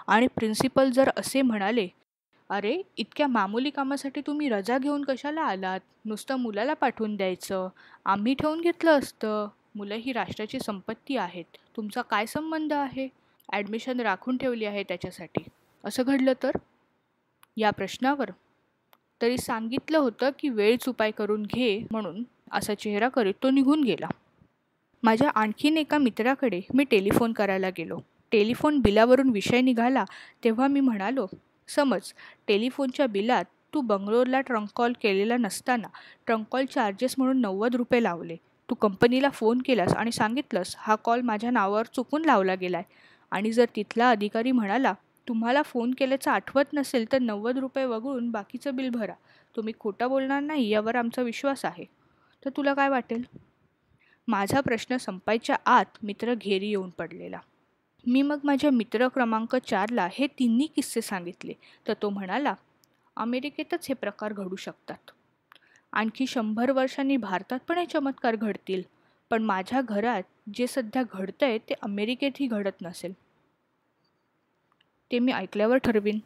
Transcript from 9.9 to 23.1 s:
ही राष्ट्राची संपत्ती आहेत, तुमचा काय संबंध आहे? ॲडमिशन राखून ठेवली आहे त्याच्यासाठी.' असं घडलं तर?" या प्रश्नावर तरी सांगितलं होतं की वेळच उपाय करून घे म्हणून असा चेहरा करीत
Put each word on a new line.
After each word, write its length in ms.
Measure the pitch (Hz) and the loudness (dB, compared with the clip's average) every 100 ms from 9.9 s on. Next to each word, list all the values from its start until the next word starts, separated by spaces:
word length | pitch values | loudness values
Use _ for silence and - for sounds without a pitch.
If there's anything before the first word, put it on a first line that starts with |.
ही 180 | 220 240 | -8 -6
राष्ट्राची 460 | 233 180 - 214 262 | -4 -4 -6 -8 -8
संपत्ती 560 | 233 196 - - - 262 | -8 -8 -8 -10 -6 -4
आहेत, 280 | 175 175 165 - _ - | -4 -8 -16 -18 _ -10
तुमचा 260 | 214 247 | -8 -6
काय 240 | 240 208 220 | -2 -2 -2
संबंध 460 | 302 320 320 302 | -4 -4 -4 -2
आहे? 360 | 294 269 262 269 - _ _ - | -2 -4 -6 -8 -10 _ _ -8
ॲडमिशन 480 | 202 202 226 262 247 | -6 -6 -6 -6 -4
राखून 360 | 220 185 240 254 | -2 -2 -2 -2
ठेवली 280 | 262 240 | -2 -2
आहे 180 | 214 202 | -4 -4
त्याच्यासाठी.' 640 | 196 180 190 180 160 - 165 _ _ _ | -6 -6 -10 -14 -6 -6 -6 _ _ _
असं 180 | 202 233 254 | -8 -4 0
घडलं 260 | 277 262 254 | 2 2 2
तर?" 80 | 262 - - _ _ _ _ _ _ _ _ - | 0 -4 -6 _ _ _ _ _ _ _ _ -2
या 140 | 214 | 0
प्रश्नावर 600 | 202 190 - 254 285 220 180 _ _ _ _ _ _ _ - | 0 -4 -2 -2 0 -2 -8 _ _ _ _ _ _ _ -2
तरी 160 | 233 247 | 0 0
सांगितलं 600 | - 226 226 262 - 311 | -2 -4 -4 -6 0 2
होतं 320 | 262 - 262 269 | 2 2 -2 0
की 100 | 302 | -2
वेळच 400 | 220 208 240 - | 2 4 4 2
उपाय 220 | - 214 | 0 0
करून 320 | 214 208 214 | 0 -2 -2
घे 400 | 208 226 247 202 - | -2 0 0 0 -2
म्हणून 340 | 220 196 180 240 _ - | -6 -6 -8 -10 _ -6
असा 220 | 214 208 | -4 -2
चेहरा 340 | 208 214 208 | -4 -2 0
करीत 260 | 240 | 0